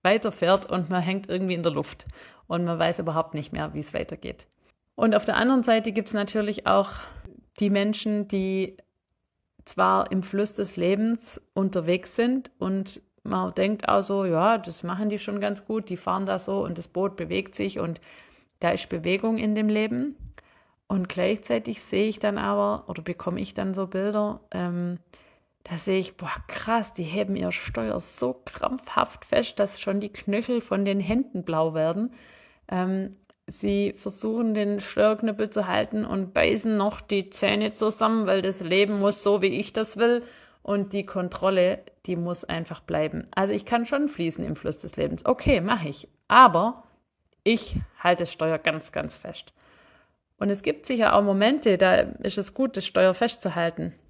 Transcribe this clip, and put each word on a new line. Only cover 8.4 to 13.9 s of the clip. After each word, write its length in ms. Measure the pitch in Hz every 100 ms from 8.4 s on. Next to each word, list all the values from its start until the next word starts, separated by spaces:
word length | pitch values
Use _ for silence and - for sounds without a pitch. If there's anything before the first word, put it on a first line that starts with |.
| 190 190 190 190 _ _ _ _ _ _ _ _
zwar 480 | - - 185 190 -
im 100 | 190
Fluss 300 | 185 196 208
des 240 | - 196 -
Lebens 640 | 175 202 220 233 - - _
unterwegs 600 | - 196 190 160 180 -
sind 360 | - 240 262 254 _
und 420 | 185 190 196 - _ _
man 320 | - 190 185
denkt 340 | 185 196 214
auch 140 | -